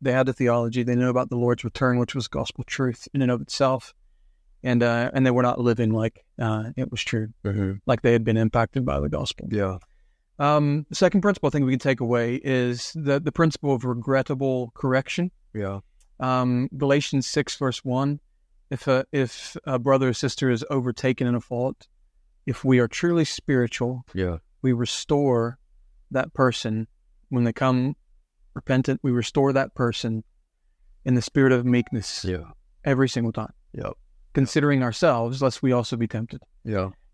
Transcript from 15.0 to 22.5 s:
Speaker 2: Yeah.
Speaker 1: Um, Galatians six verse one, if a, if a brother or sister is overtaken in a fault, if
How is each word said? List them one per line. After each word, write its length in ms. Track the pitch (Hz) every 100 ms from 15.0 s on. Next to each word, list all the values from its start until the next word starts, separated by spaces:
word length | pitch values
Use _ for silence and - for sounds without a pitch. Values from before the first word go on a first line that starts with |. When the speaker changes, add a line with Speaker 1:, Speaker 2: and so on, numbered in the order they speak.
| - - 175 - _
Speaker 2:
Yeah. 260 | 110 98 98 - _ _ -
Speaker 1:
Um, 500 | 127 127 127 123 135 139
Galatians 500 | 139 143 - 139 -
six 300 | 151 139 -
verse 260 | 135 120
one, 380 | 135 127 139 147 _ _ _ _ -
if 180 | 135 -
a, 200 | 131 135
if 440 | 143 127 - - -
a 140 | - 131
brother 320 | 127 135 131
or 20 |
sister 380 | 117 127 - 135
is 120 | 117 -
overtaken 580 | 139 123 113 131 127 123
in 80 |
a 60 | 120
fault, 480 | - 120 127 - _ _ _ _ _ _
if 180 | -